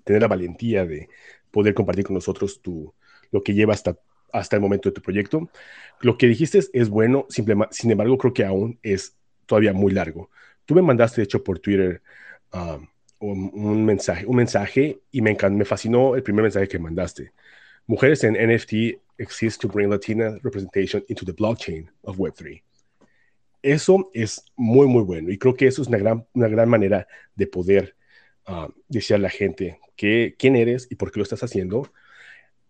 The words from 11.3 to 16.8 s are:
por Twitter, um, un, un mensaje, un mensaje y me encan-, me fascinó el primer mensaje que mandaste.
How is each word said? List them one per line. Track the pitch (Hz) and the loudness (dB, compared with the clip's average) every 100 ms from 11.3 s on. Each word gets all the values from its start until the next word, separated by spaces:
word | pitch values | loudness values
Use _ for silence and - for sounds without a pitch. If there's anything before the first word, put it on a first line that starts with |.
| 101 | -2
por | - 90 | -4 -6
Twitter, | - 98 92 85 _ - - - _ | 0 0 0 -2 _ -20 -20 -20 _
um, | 92 87 76 - _ _ - | -12 -10 -12 -14 _ _ -12
un, | 104 98 95 | -8 -6 -8
un | 101 104 107 110 | -6 -2 0 2
mensaje, | 98 - 87 98 | 2 0 -6 0
un | 123 | 2
mensaje | 120 104 101 - 147 135 _ | 2 0 -2 0 0 -2 _
y | 135 | -2
me | 107 104 | 0 2
encan-, | 98 101 | 0 0
me | 101 | 0
fascinó | 104 113 120 135 127 | -2 0 2 2 0
el | |
primer | 123 104 | -2 0
mensaje | 110 98 98 | 2 0 -2
que | |
mandaste. | 90 | -4